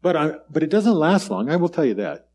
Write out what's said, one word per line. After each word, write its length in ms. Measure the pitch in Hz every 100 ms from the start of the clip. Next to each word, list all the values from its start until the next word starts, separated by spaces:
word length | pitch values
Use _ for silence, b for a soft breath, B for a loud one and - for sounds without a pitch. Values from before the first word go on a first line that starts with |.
But 140 | 175 165
I, 200 | 151 156 -
but 140 | 156
it 60 | 156
doesn't 260 | 196 208 202
last 340 | 156 190 190
long. 200 | 92 113
I 80 | 165
will 120 | 170
tell 160 | 175 147
you 100 | 101
that. 340 | 95 73 _